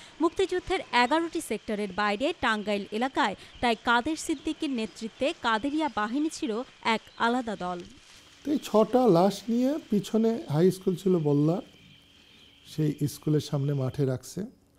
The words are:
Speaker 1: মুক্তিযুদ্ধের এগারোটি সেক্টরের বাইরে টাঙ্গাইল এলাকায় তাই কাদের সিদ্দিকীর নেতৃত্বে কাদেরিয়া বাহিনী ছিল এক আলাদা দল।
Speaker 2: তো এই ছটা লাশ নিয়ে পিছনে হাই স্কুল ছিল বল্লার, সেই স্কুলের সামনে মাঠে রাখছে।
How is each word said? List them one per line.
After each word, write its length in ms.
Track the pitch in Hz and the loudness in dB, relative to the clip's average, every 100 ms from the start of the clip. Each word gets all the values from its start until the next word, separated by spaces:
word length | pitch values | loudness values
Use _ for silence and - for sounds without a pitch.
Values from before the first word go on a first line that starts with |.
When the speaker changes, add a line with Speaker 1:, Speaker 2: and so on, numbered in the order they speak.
| - - | -20 -2
Speaker 1:
মুক্তিযুদ্ধের 600 | 320 - 381 359 - 359 | -2 0 0 -2 -2 -4
এগারোটি 600 | - 240 247 320 330 339 | 0 2 2 2 0 -6
সেক্টরের 480 | - 214 - 208 208 | -6 -8 -6 -6 -4
বাইরে 420 | 180 208 208 285 349 | -4 -2 -2 -4 -2
টাঙ্গাইল 440 | 254 214 202 208 190 | -2 -2 -2 -4 -4
এলাকায় 420 | 214 262 320 233 190 - - | -4 -4 0 -2 -2 -14 -4
তাই 160 | 247 226 | -2 0
কাদের 320 | 247 240 269 311 | 2 0 0 -4
সিদ্দিকীর 540 | - 277 320 302 311 | -4 -4 -4 -6 -4
নেতৃত্বে 640 | 247 220 - 220 - 277 - | -4 -6 -8 -12 -4 -4 -2
কাদেরিয়া 460 | 240 220 277 302 302 214 | -2 0 0 -2 -2 -2
বাহিনী 320 | 208 269 311 | -2 -2 -2
ছিল 300 | - 277 214 269 - | -4 -4 -4 -8 -6
এক 180 | - 220 - - | -2 -2 -4 -2
আলাদা 400 | 233 254 233 190 | 0 0 -4 -6
দল। 240 | 180 180 185 - - - - - | -6 -8 -12 -20 -20 -20 -20 -12
Speaker 2:
তো 60 | 277 | -4
এই 80 | 302 | -4
ছটা 440 | - 214 214 254 247 | 2 2 4 4 6
লাশ 360 | 170 196 202 - | 6 4 2 -2
নিয়ে 300 | 233 254 302 - | 0 0 -2 0
পিছনে 520 | 208 - 220 226 226 - | -2 0 2 2 0 -2
হাই 220 | 147 185 | 4 4
স্কুল 260 | 180 190 180 | 4 -2 0
ছিল 220 | 190 180 | 2 2
বল্লার, 440 | 147 147 151 190 - - - - _ - - - - - - | 4 4 4 0 -4 -18 -20 -20 _ -20 -20 -20 -20 -20 -10
সেই 280 | - 151 - 147 | -2 0 0 -4
স্কুলের 320 | - 160 151 | -2 0 0
সামনে 340 | - 147 143 | 0 -2 -2
মাঠে 300 | 139 127 143 | -2 -2 -2
রাখছে। 420 | 135 127 - 175 226 - _ | -2 -2 -6 -10 -10 -12 _